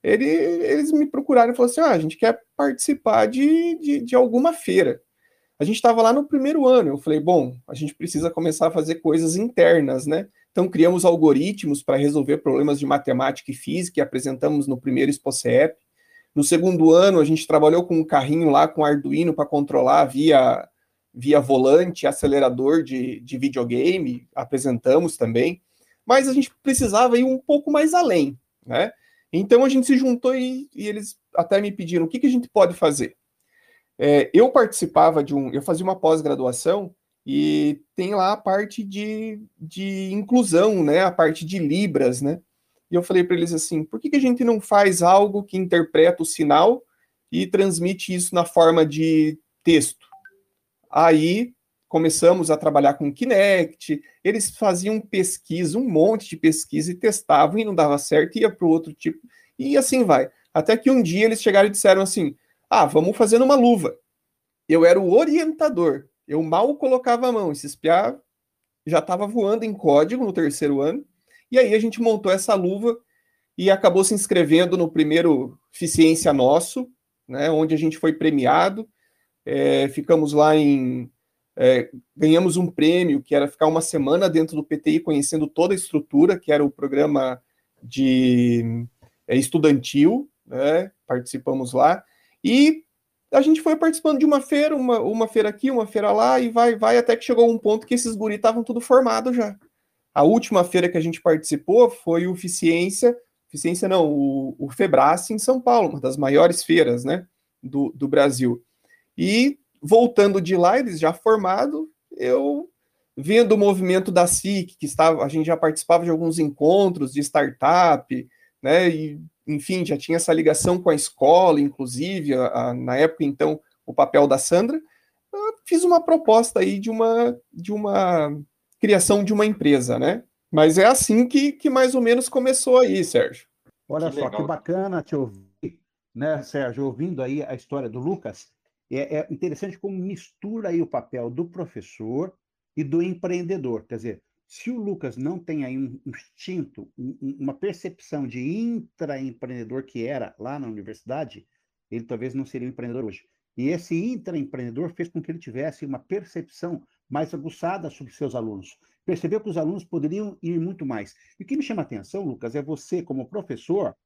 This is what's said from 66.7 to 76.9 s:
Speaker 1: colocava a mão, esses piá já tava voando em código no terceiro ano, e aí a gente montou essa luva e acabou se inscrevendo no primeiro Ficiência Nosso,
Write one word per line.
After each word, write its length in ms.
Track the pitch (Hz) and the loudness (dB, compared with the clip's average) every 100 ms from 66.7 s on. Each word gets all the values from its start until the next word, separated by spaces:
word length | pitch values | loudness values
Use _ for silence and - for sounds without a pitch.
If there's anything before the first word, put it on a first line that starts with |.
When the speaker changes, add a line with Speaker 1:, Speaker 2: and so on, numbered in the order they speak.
| 285 | 0
Speaker 1:
colocava 520 | 262 254 254 240 254 | 0 0 0 0 0
a 40 | |
mão, 200 | 226 185 | -2 -4
esses 220 | 143 - | -6 -12
piá 440 | - 160 170 220 277 _ _ _ _ _ _ - | -6 0 2 2 -6 _ _ _ _ _ _ -2
já 140 | 175 | -2
tava 260 | 196 180 208 | 0 -4 -4
voando 380 | 233 196 220 | -2 0 0
em 80 | 220 | -4
código 520 | 202 - 277 160 247 | -2 2 4 2 -2
no 80 | 226 | -4
terceiro 500 | 180 156 143 147 139 | -2 -2 -2 -2 0
ano, 200 | 143 247 - _ _ _ _ | -2 -4 -10 _ _ _ _
e 80 | 247 | 2
aí 160 | 240 | 4
a 40 | 214 | 2
gente 240 | 226 220 | 0 -2
montou 280 | 233 214 202 | 0 0 0
essa 240 | 185 185 | -2 0
luva 440 | 202 180 196 233 233 _ _ _ _ _ - | 0 0 -2 -4 -4 _ _ _ _ _ -4
e 140 | 185 | 2
acabou 340 | 196 196 180 | 4 4 2
se 80 | 190 | 0
inscrevendo 640 | 208 - 185 156 160 180 180 | -2 0 0 4 4 4 0
no 140 | 170 | -2
primeiro 680 | 160 151 160 170 143 135 - _ | 0 0 2 2 2 -2 -14 _
Ficiência 640 | - 170 - 160 160 165 | -10 -6 4 4 4 2
Nosso, 520 | 139 127 151 170 - 254 | 2 4 2 0 -10 -10